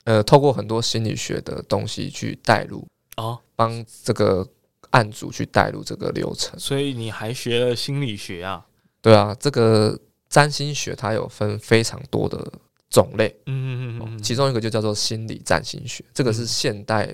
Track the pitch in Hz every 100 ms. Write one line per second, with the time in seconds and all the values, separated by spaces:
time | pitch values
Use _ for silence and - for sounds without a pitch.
0 | - 110 104 147 143 117 104 113 113 113
1 | 110 101 - - - - - 101 104 -
2 | 98 - 113 - - 104 101 - - _
3 | _ - 113 117 _ - 113 117 113 -
4 | - 110 104 92 95 _ _ _ - 127
5 | 107 104 - - 113 104 104 104 - -
6 | - - - - - - - 139 143 123
7 | 113 104 110 123 120 117 123 117 - 139
8 | 139 101 - 87 92 90 - _ _ _
9 | 113 107 104 101 143 127 113 110 107 -
10 | _ _ _ 147 151 143 143 143 - -
11 | 104 110 90 - 107 107 - 113 113 -
12 | - 107 101 - - - _ _ _ -
13 | 95 101 110 - - 135 131 127 127 117
14 | 113 110 107 120 139 120 113 110 107 104
15 | - 110 110 - - 87 117 - - -
16 | - - 127 113 117 - 139 104 104 110
17 | -